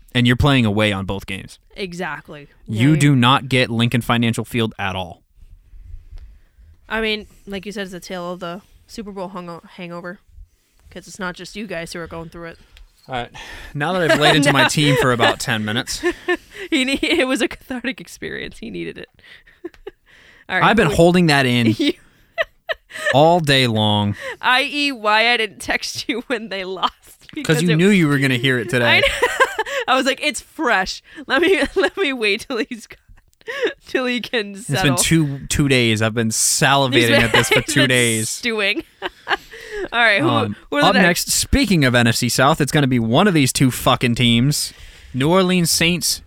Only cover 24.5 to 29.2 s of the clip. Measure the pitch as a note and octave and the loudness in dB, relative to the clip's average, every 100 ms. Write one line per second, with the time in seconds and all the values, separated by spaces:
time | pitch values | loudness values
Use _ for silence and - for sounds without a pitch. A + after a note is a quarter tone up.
24.5 | B3+ C#4 D4 C#4+ B3 G#3 G#3+ A#3 A#3+ G#3+ | 0 0 -2 -4 -2 0 2 2 0 -2
25.5 | C3 - A3+ - - - A#3+ - A#3 A3 | -6 -6 -6 -6 -8 -6 -6 -6 -6 -6
26.5 | F#3+ F#3 F#3 - - - - - - C#4 | -10 -8 -6 -6 -6 -20 -20 -16 -6 -2
27.5 | D3+ F3 D#3 F#3+ G3 D3+ C#3+ C#3 A#2+ C3 | 0 2 4 4 4 4 2 0 0 0
28.5 | B2 A#2 B2+ A#2+ F4 C#5 - | 0 0 0 2 2 2 0